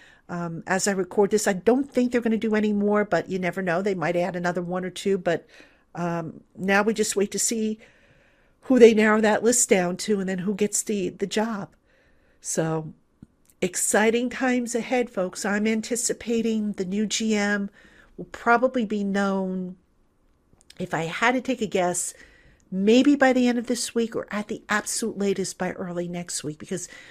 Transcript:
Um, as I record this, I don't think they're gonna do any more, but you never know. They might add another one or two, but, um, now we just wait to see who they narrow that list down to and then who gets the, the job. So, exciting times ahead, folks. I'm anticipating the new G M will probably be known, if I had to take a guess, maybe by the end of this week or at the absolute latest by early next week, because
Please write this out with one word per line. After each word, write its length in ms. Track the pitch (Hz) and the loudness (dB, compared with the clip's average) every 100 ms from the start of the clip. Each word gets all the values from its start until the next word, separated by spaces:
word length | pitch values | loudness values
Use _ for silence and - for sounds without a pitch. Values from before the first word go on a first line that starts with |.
| - - - | -20 -20 -12
Um, 340 | 175 170 165 - | -8 -8 -8 -2
as 220 | 185 202 | -2 0
I 40 | |
record 400 | 190 185 - 202 | -2 -2 2 2
this, 160 | 208 - | 2 0
I 60 | |
don't 380 | 190 - 254 277 | 0 2 2 2
think 200 | - 247 | 0 0
they're 100 | 247 | 2
gonna 160 | 226 220 | 0 0
do 180 | 226 214 | 0 0
any 180 | 214 | 2
more, 320 | 208 202 208 208 | 2 2 2 2
but 240 | 170 - | 0 -2
you 100 | 190 | -4
never 220 | 180 170 | -4 -4
know. 200 | 185 165 | -2 0
They 140 | 202 185 | 0 0
might 200 | 156 175 | 0 0
add 200 | 175 180 | -2 -2
another 260 | 175 180 | -2 -2
one 240 | 175 180 180 | -4 -6 -6
or 40 | |
two, 280 | 180 202 196 | -4 -2 0
but, 280 | 180 165 - - - _ _ | 0 -2 -4 -20 -20 _ _
um, 480 | - 170 170 160 - - - | -6 -4 -4 -6 -12 -18 -6
now 260 | 185 196 | 2 2
we 100 | 208 | 4
just 220 | 214 214 - | 2 0 0
wait 160 | 202 | -2
to 80 | 196 | 0
see 400 | - 226 220 220 - _ _ _ _ _ _ _ | -2 0 -2 -4 -12 _ _ _ _ _ _ _
who 180 | - 262 | 2 10
they 140 | 233 | 10
narrow 280 | 214 214 214 | 10 4 4
that 220 | 214 214 | 4 4
list 260 | 220 247 - | 2 2 4
down 280 | 196 180 185 | 4 2 -2
to 220 | - 202 | -2 -2
and 80 | 185 | -2
then 120 | 190 | -4
who 160 | 180 196 | -4 -2
gets 260 | 208 - | -2 -2
the, 280 | - 208 180 | -4 -2 -4
the 180 | - 180 | -4 -4
job. 420 | 220 226 208 196 _ _ _ _ _ _ _ | -2 -4 -4 -10 _ _ _ _ _ _ _
So, 520 | - - 160 160 160 - _ _ - _ _ - | -8 -2 -2 -2 -6 -14 _ _ -20 _ _ -6
exciting 680 | 185 180 - 214 220 233 247 | -6 -2 0 2 2 2 -2
times 460 | - 262 247 233 233 | -2 0 0 -2 -4
ahead, 340 | - 254 240 | -2 -2 -2
folks. 360 | - 185 - 202 | -4 -6 -4 -4
I'm 200 | 202 214 | 0 0
anticipating 1080 | 220 220 226 - - 220 233 226 220 208 | -2 -2 -4 -4 -4 -2 -2 0 -2 -2
the 120 | 196 180 | -4 -4
new 200 | 202 214 | -2 -2
G 300 | - 220 208 | -2 0 0
M 340 | 202 208 202 - - - - - | 0 0 -4 -10 -20 -20 -20 -18
will 80 | 175 | -16
probably 600 | - - 233 262 254 208 | -4 2 2 2 0 -2
be 180 | 208 | -2
known, 720 | 202 196 202 196 190 185 185 185 _ _ _ _ _ _ _ _ _ - | -2 0 0 -2 -2 -4 -8 -12 _ _ _ _ _ _ _ _ _ -12
if 140 | 175 | -6
I 100 | 156 | -4
had 300 | 165 170 226 | -4 0 0
to 80 | 254 | 2
take 200 | 240 247 | -2 -4
a 60 | 208 | -2
guess, 460 | 202 180 175 - - - _ _ _ - | 0 0 -2 -6 -10 -20 _ _ _ -10
maybe 440 | 185 202 240 269 285 | -2 4 6 6 6
by 160 | 262 | 4
the 160 | 254 247 | 4 2
end 120 | 240 | 0
of 80 | 233 | -2
this 260 | 240 - | -4 -4
week 220 | 233 226 220 | -2 -2 -4
or 120 | - | -6
at 160 | 202 208 | -8 -8
the 160 | - - | -8 -4
absolute 500 | 208 208 - 226 190 | -4 -2 -6 -6 -2
latest 400 | 202 190 185 - | -2 -2 -4 -6
by 140 | 180 | -6
early 340 | - 185 175 175 | -6 -8 -6 -6
next 360 | 175 175 - | -8 -8 -8
week, 140 | 151 151 | -8 -10
because 320 | - 185 - - - | -8 -8 -10 -18 -20